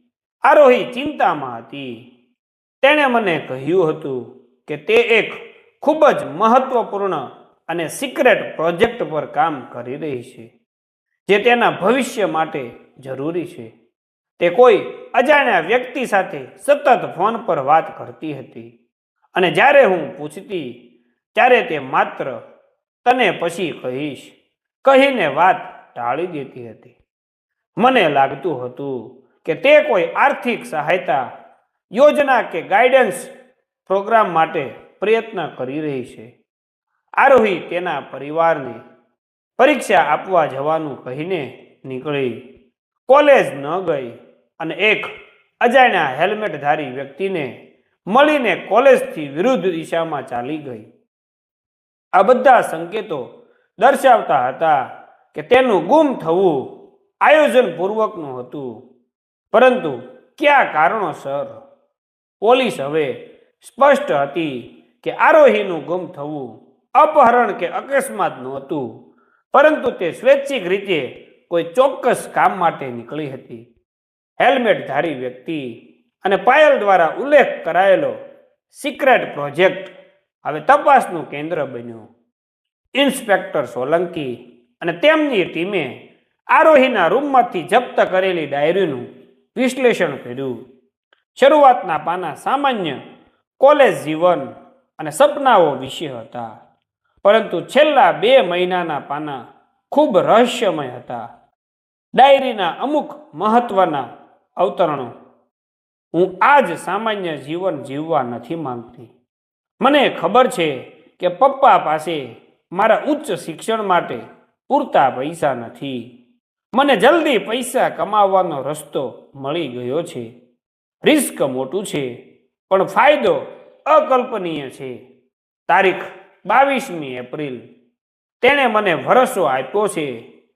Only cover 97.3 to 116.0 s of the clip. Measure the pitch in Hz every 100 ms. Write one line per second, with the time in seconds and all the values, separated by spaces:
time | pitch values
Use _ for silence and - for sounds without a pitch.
97.3 | 220 208 175 - 254 311 269 185 151 214
98.3 | 269 185 175 180 180 170 143 - 143 151
99.3 | 131 107 _ _ _ - 277 294 180 143
100.3 | 208 247 - 202 156 131 123 - 120 117
101.3 | - _ _ _ _ _ _ _ 220 277
102.3 | 277 262 214 170 160 247 302 175 - -
103.3 | 147 208 233 240 190 175 143 117 - _
104.3 | _ _ - 196 190 165 143 117 - _
105.3 | _ _ _ _ _ _ _ _ 160 185
106.3 | 180 233 285 190 160 - 202 226 208 175
107.3 | 147 135 170 190 147 120 139 160 151 120
108.3 | 120 - 165 139 117 113 - 117 _ _
109.3 | _ _ _ _ - 254 294 202 - 170
110.3 | 233 254 180 156 127 - - _ - 180
111.3 | 175 277 - 233 180 156 156 175 156 120
112.3 | 110 _ _ - 180 220 202 240 302 -
113.3 | 170 - 156 - 220 196 175 - 120 107
114.3 | - _ _ - 285 247 175 131 123 147
115.3 | 165 147 120 117 - 139 127